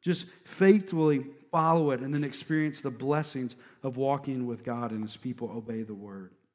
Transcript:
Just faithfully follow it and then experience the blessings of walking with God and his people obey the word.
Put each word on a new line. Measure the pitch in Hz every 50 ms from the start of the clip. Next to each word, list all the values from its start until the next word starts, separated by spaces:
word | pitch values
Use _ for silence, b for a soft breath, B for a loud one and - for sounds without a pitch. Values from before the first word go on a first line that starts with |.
| _
Just | 175 175 - - B B B B
faithfully | - - - 185 196 196 214 190 - - 160 156 156 147 135 127 - - - - _
follow | - 165 160 160 165 170 160 143
it | 135 120
and | 127 139 147
then | 147 147
experience | 139 - - - - 160 156 156 151 143 -
the | - 143 123
blessings | 110 127 135 147 151 151 147 - 135 127 120 - B B B B B B
of | 135 120
walking | 127 135 135 139 139 139 143 135 127 123
with | 120 117 110 107
God | 127 120 120 120 113 110
and | 107 110
his | 107 -
people | - - 127 123 120 120 110
obey | 110 117 110 113 113 113 113
the | 107 107
word. | 98 101 101 98 98 95 90 _ _ _ _ _